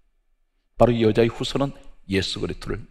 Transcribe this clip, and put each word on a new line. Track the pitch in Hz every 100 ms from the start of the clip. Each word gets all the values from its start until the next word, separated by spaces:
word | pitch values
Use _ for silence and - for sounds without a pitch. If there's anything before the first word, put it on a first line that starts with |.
| _ _ _ _ _ _ _ -
바로 | 120
이 | 120
여자의 | 110 107 117
후손은 | - 127 - 139 - - - -
예수 | 95 - 104
그리스도를 | 95 - 110 101 -